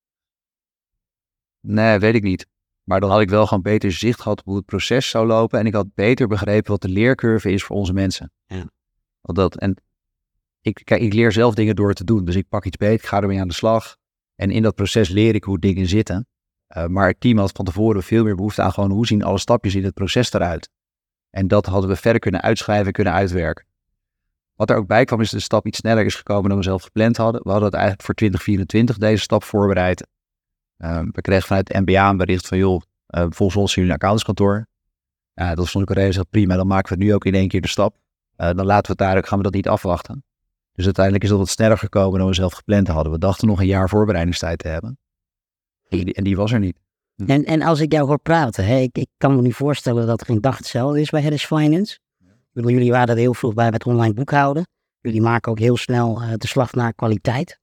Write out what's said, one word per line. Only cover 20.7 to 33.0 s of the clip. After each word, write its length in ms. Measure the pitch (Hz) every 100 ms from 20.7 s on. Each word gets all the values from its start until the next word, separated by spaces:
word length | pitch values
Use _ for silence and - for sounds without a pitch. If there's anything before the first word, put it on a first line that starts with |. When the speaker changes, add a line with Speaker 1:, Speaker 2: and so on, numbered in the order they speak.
| _ _ _ _ _ _
Speaker 1:
En 180 | - 95
dat 180 | 104 98
hadden 240 | 95 95
we 60 | 92
verder 260 | 113 113
kunnen 200 | - 92
uitschrijven 440 | - 113 - 104 101
en 60 |
kunnen 220 | 95 95
uitwerken. 520 | 85 98 90 80 80 _ _ _ _ _ _ _ _ _ -
Wat 140 | 107
er 60 | 113
ook 120 | 101
bij 180 | 110 135
kwam 160 | 113
is 80 | 110
dat 100 | 107
de 60 | -
stap 200 | 110 107
iets 120 | -
sneller 280 | 113 113 101
is 100 | -
gekomen 340 | - 101 98
dan 80 | 101
we 60 |
zelf 200 | 92 95
gepland 340 | - - 113 113
hadden. 260 | 113 113
We 60 | -
hadden 160 | 101 104
het 80 |
eigenlijk 320 | 92 98 95 -
voor 80 |
twintig 300 | - 110 92
vierentwintig 540 | - 98 92 107 120 113
deze 260 | 107 107
stap 200 | - 104
voorbereid. 640 | - 107 101 95 92 90 - _ _ _ _ _ _ _
Ehm, 300 | 82 82 82
we 100 | -
kregen 260 | - 95 -
vanuit 200 | 98 98
de 140 | 95
N 20 |
B 60 | 92
A 200 | 95 98
een 80 | 98
bericht 300 | 90 92 -
van, 100 | 95
"Joh, 240 | 95 90 - _